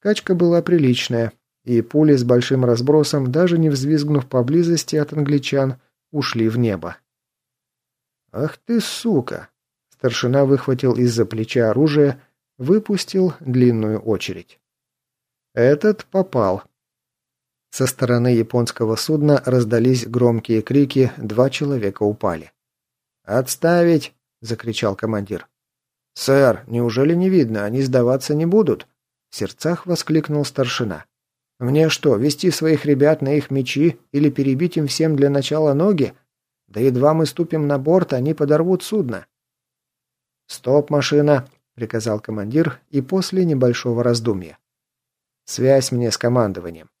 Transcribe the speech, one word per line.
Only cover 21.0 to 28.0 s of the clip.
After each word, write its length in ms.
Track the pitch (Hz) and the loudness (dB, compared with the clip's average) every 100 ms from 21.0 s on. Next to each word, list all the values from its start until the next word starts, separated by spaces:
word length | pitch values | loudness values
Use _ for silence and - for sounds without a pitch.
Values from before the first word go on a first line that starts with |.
| 131 - | 0 -2
два 340 | 113 107 135 | -6 0 0
человека 520 | 131 143 135 101 98 | 0 -4 -2 -4 -2
упали. 500 | 104 104 101 82 78 _ _ _ _ _ _ _ | -2 -2 -4 -4 -10 _ _ _ _ _ _ _
«Отставить!» — 880 | - 113 131 - 165 175 170 160 - _ _ _ | -4 -4 -2 -2 0 2 4 2 0 _ _ _
закричал 560 | 110 117 117 107 110 98 | -10 -8 -6 -4 -4 -2
командир. 520 | 110 107 101 95 - _ _ _ _ _ _ | -4 -4 -6 -10 -12 _ _ _ _ _ _
«Сэр, 500 | - - 139 135 101 - | -8 0 4 4 2 -4
неужели 480 | 120 120 113 143 | -2 -2 0 0
не 140 | 170 185 | 2 2
видно, 360 | 190 120 110 | 2 2 -2
они 180 | 104 123 | -4 -4
сдаваться 520 | 135 127 | 0 0